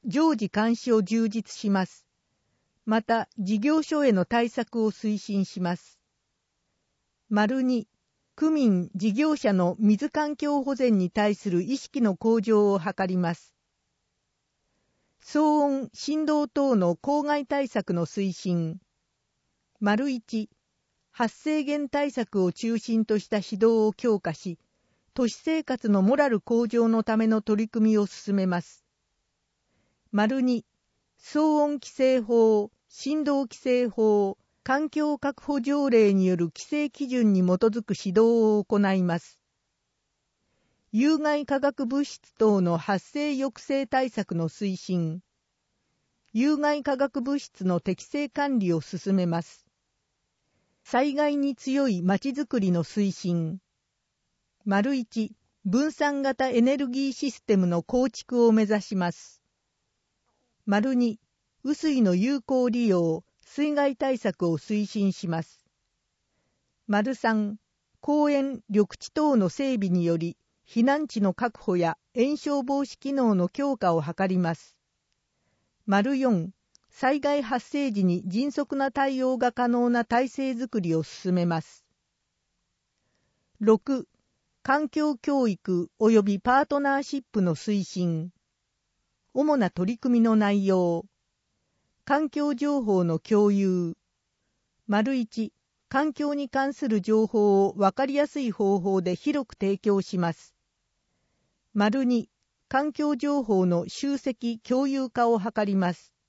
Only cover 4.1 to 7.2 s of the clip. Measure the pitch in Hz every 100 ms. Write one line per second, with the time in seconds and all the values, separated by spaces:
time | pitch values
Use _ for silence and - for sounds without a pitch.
4.1 | 196 175 233 233 - 233 233 220 - 214
5.1 | 214 - 196 185 - 180 180 _ _ _
6.1 | _ _ _ _ _ _ _ _ _ _
7.1 | _